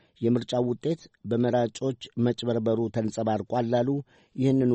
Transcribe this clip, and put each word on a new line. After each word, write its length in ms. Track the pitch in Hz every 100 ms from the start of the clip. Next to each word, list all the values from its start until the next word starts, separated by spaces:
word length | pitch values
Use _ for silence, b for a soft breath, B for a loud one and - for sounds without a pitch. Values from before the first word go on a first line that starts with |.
| b b
የምርጫው 420 | 117 120 117 123 123
ውጤት 360 | 117 151 165 - _ 101
በመራጮች 720 | 117 123 120 117 - 135 127 - -
መጭበርበሩ 600 | 120 120 117 117 110 110 113
ተንጸባርቋል 840 | 117 110 113 110 107 98 120 117 120
አሉ። 140 | 123 143 - b b -
ይህንኑ 360 | 131 135 127